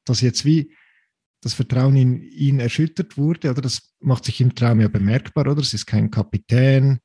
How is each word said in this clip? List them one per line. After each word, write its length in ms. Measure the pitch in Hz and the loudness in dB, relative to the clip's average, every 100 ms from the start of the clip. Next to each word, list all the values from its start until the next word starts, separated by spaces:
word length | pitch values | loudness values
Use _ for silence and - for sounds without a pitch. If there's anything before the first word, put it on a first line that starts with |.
| - | -4
dass 160 | 120 | 0
jetzt 240 | 123 - 143 | 0 0 0
wie 260 | 160 151 _ _ _ _ _ _ _ | 0 -2 _ _ _ _ _ _ _
das 120 | 117 | -8
Vertrauen 420 | - 123 123 135 139 | -6 -4 0 2 4
in 240 | 127 131 | 4 0
ihn 380 | - - 139 135 | -6 -4 0 0
erschüttert 560 | 120 - 160 - 151 - | 0 -2 -2 -4 -8 -4
wurde, 320 | 147 170 151 | -2 -2 -4
oder? 100 | 127 | -4
Das 320 | 131 - - _ | -6 -8 -12 _
macht 240 | - 123 - | -2 -2 -2
sich 140 | - | 0
im 160 | 127 - | 0 2
Traum 240 | 120 110 | 2 2
ja 80 | 107 | 2
bemerkbar, 600 | 104 98 123 - - 135 | 0 0 0 -2 -4 -2
oder? 140 | 147 | -2
Es 120 | 139 | -4
ist 120 | 104 - | -6 -4
kein 240 | 107 107 | -2 0
Kapitän 920 | 110 - 101 - 120 135 135 135 127 | -2 -4 -6 -2 2 4 4 2 0